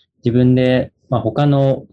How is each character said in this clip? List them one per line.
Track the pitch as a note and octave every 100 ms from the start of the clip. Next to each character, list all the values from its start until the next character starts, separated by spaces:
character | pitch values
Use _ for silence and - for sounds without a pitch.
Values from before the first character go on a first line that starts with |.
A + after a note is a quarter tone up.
| _ _
自 | A#2
分 | A#2+ B2 B2+
で、 | B2+ B2+ - _ -
ま | A#2+
あ、 |
他 | A2 C#3 D3
の | C#3 C3+ C3+ -